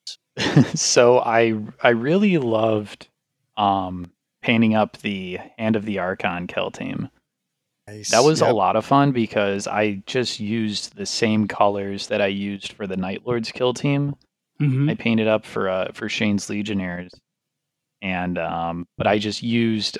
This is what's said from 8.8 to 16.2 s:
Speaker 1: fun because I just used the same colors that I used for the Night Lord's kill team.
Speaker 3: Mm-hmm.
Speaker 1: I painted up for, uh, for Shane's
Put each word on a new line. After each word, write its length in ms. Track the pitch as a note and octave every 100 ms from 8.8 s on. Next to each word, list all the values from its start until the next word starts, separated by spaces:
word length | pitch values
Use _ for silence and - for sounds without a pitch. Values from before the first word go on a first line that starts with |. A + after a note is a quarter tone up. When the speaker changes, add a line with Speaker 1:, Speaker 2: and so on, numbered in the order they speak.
| -
Speaker 1:
fun 260 | C#3 C#3+
because 520 | B2+ A2 A2 G2+ G2 G#2
I 380 | G2+ G#2+ G2 -
just 340 | B2+ A#2 -
used 560 | G#2 A2+ A2 G2+ - -
the 120 | G2
same 400 | - A2+ G#2+ G#2
colors 580 | - G#2 G2+ G2 G2 -
that 140 | G#2+
I 60 | G2+
used 460 | G2 G2+ G2 -
for 120 | - G2+
the 120 | F#2+
Night 240 | F#2 G2 -
Lord's 260 | A#2+ A2+
kill 220 | - B2+
team. 420 | B2 C#3+ C#3+ C#3+ C#3+ _ _ _ -
Speaker 3:
Mm-hmm. 300 | D3 C3 C#3+
Speaker 1:
I 40 | A2
painted 320 | A#2 A2+ A2
up 160 | G#2+ -
for, 240 | A2+ G2
uh, 220 | F#2 F#2
for 140 | - G#2+
Shane's 420 | -